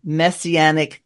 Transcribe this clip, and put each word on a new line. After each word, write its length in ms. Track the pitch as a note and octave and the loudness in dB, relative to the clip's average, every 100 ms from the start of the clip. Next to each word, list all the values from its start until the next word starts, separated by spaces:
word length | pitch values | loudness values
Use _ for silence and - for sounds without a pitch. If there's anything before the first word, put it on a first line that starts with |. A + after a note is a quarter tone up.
messianic 960 | E3 D#3 E3+ F3+ F3 E3+ D#3 D#3 D3 - | -6 0 0 -2 -2 2 2 2 -2 -8